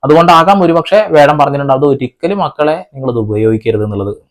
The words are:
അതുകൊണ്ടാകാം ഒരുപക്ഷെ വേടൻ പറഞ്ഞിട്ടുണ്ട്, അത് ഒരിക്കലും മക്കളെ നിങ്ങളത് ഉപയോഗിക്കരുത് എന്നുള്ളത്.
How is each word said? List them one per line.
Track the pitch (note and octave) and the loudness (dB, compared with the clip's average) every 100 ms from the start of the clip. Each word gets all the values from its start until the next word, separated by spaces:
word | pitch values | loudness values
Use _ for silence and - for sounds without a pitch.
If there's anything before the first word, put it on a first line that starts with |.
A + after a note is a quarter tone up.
അതുകൊണ്ടാകാം | C3+ D#3 E3+ E3 E3 G3 | 2 2 4 4 4 2
ഒരുപക്ഷെ | F3 E3 D#3+ G3+ G#3+ | 2 0 0 0 2
വേടൻ | D#3 C#3+ D3 | 4 4 4
പറഞ്ഞിട്ടുണ്ട്, | C#3+ C#3+ C#3 | 0 -2 -2
അത് | C3 C#3+ | 0 0
ഒരിക്കലും | C3+ B2+ _ E3+ G3+ | -2 -4 _ -6 -4
മക്കളെ | D#3 - D3+ D#3+ - | -6 -4 -4 -4 -8
നിങ്ങളത് | C3+ C3 A#2 | -10 -6 -6
ഉപയോഗിക്കരുത് | G#2+ G#2 A2 A2+ A2+ A2 | -4 -2 0 0 -2 -4
എന്നുള്ളത്. | G#2+ G2+ G2+ G2+ _ | -4 -6 -8 -10 _